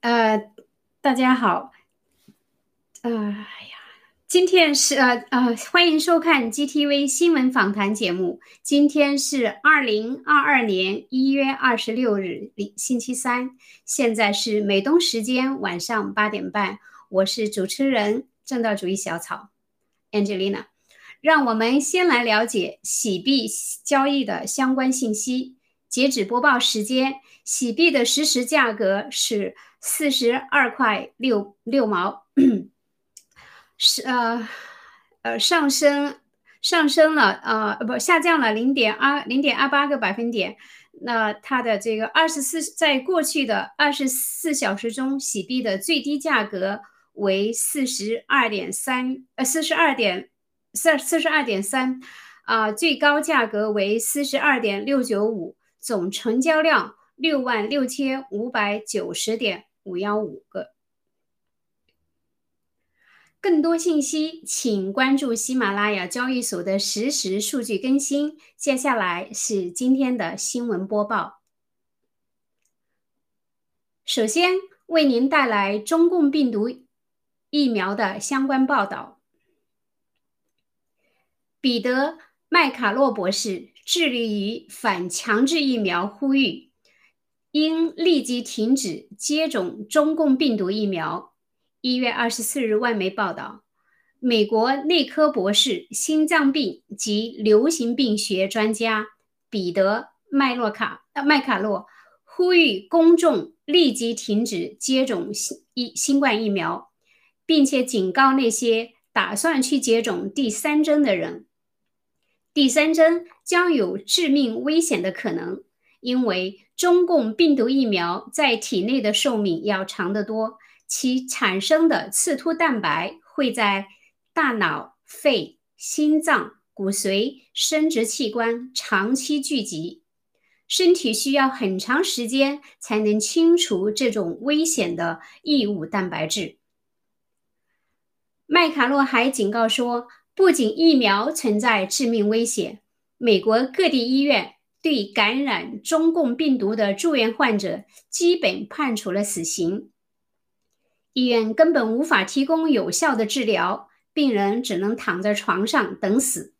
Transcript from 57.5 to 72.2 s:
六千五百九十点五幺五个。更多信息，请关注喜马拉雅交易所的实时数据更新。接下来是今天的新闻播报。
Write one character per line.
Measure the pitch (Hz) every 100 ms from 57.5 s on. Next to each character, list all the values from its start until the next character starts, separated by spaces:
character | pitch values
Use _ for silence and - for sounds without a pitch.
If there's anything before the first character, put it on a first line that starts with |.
| 233 208
六 | 285
千 | 254 262 269 262 269
五 | 202 240
百 | 240 208 208
九 | 214 208 175
十 | 175 - 220
点 | 220 180 _ _
五 | - 175
幺 | 202 208
五 | 208 - _
个。 | 185 - _ _ _ _ _ _ _ _ _ _ _ _ _ _ _ _ _ _ _ _ _ _ _ _ _ _ _
更 | 403 330
多 | 311 330
信 | 339 311
息， | 277 311 311 320 -
请 | - 247 208 190
关 | 196 262
注 | 277 269
喜 | 226 -
马 | 254 214
拉 | 196 208
雅 | 202 180
交 | 247 254
易 | 254
所 | 240 180
的 | 175 196
实 | 196 - 240
时 | 294 190 190
数 | 208 277
据 | 226 202
更 | 262 269
新。 | 277 277 294 311 - _
接 | -
下 | 262 277
来 | 240 185 175 190
是 | 214 - 208 175
今 | 175 254
天 | 262 262 247
的 | 165
新 | 190 - 247 240
闻 | 185 190
播 | 208
报。 | 208 220 - - _ _ _ _ _ _ _ _